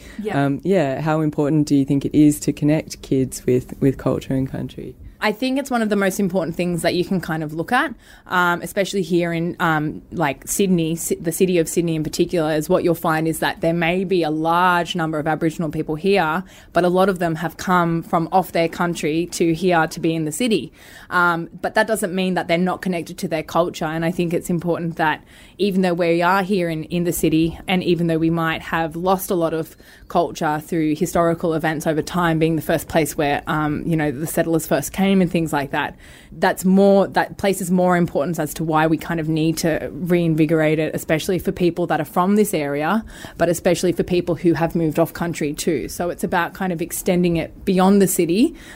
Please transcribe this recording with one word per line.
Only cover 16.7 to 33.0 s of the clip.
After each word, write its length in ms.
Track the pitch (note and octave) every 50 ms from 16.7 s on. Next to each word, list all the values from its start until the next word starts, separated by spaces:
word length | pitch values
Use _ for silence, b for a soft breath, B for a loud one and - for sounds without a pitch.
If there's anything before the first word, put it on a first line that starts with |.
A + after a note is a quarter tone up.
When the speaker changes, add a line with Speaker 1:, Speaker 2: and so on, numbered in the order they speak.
| -
Speaker 1:
but 100 | E3+ F#3
a 60 | F3+
lot 180 | F3 F#3 F#3+ G3+
of 120 | F#3 E3+
them 160 | F3+ E3 D#3+
have 220 | D#3 F3 D#3+ - -
come 440 | - G3 F3+ F3+ E3+ E3+ E3 E3 -
from 240 | - F#3 E3+ E3 D#3
off 200 | F3+ F#3+ F3 -
their 160 | - F3 E3 E3
country 600 | E3+ - F3+ F3 E3 - - D3+ D#3 E3 F3 E3+
to 260 | - - F3+ E3+ D#3+
here 340 | D#3+ F#3+ F3+ F3 E3 D#3+ D#3+
to 120 | - E3
be 160 | D#3 E3 E3
in 100 | E3 D#3
the 60 | D3+
city. 400 | D3+ - B3 A#3+ G#3+ D#3 A2+ - B B B B B B B B
Um, 400 | - F3+ F3 F3 E3 E3+ E3+ - - F3+
but 140 | - F3+ -
that 120 | G#3+ G#3+ G#3
doesn't 280 | A3 - G#3+ F3 F3
mean 180 | F#3+ F#3 F#3 F3+
that 140 | F3 - F3+
they're 100 | E3+ E3+
not 240 | F#3 F#3 E3+ -
connected 360 | - F#3 F3 E3+ D#3+ - F3+ -
to 80 | G3+ E3
their 160 | E3 D#3 D#3
culture, 420 | - - E3 F3 E3+ - - E3+
and 180 | D#3 D#3+ E3 E3
I 80 | E3
think 220 | F3+ - F3 E3 E3+
it's 160 | - - -
important 460 | F3+ D#3+ F3 F3 E3 - F3 E3 D#3+
that 280 | - D#3+ D#3 C#3+ - - B B B B B B B
even 240 | F#3+ G#3 F#3 F#3+
though 120 | F#3 F3+ F3
we 280 | E3+ F3+ E3 E3+ E3+ E3+
are 180 | F3 F#3+ G3
here 280 | F#3 F3+ G#3+ F#3 F3 E3+
in, 160 | D#3+ D#3 D#3
in 180 | - F3 F3 E3+
the 100 | F3 -
city, 460 | - - D#3+ D#3+ D#3+ E3 E3 D#3+ - - -
and 160 | F#3 F3+ -
even 240 | - F3 D#3+ F3 E3
though 100 | E3 D#3+
we 140 | D#3+ D#3+
might 300 | E3+ E3+ E3 D#3+ D#3+ -
have 340 | - - F3+ E3 E3 D3+ D#3
lost 340 | E3+ F3+ F#3 G3 F#3 - -
a 60 | G3+
lot 180 | E3+ E3 D#3 D#3+
of 240 | D#3+ D#3+ - - B B B B B B B
culture 520 | - F3+ E3 A#2 - - E3+ D3+ D3+ D3+
through 360 | D3+ - F#3 E3 D#3 D#3 D3
historical 580 | - F#3 E3 - F3+ E3+ E3+ E3+ E3 - E3+ D#3+
events 320 | D#3 D#3+ D#3 D#3+ D#3 -
over 160 | E3+ D3+ D#3
time 380 | D3+ - - F3+ F3 E3 D#3+ D#3
being 160 | D#3+ D#3+ E3
the 60 | D3+
first 260 | - - E3+ D3+ - -
place 280 | - E3+